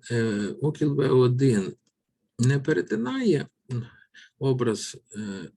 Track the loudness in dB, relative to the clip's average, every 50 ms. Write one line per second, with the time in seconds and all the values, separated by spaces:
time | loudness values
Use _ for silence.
0 | -8 -4 -2 0 0 0 0 -2 -4 -4 -4 -4 -4 -4 -2 0 -2 0 0 0
1 | 2 4 4 6 6 4 4 4 2 4 4 2 0 -2 -6 -12 _ _ _ _
2 | _ _ _ _ _ _ _ 0 2 2 2 2 0 0 0 0 0 -2 -4 -4
3 | -4 -4 -4 0 2 2 2 2 -2 -6 _ _ _ -8 -8 -8 -8 -10 -14 _
4 | _ _ _ -20 -20 -20 _ -4 -2 0 0 0 0 0 -2 -2 -6 -10 -14 -18
5 | -20 _ -14 -12 -10 -10 -10 -10 -12 -14 -16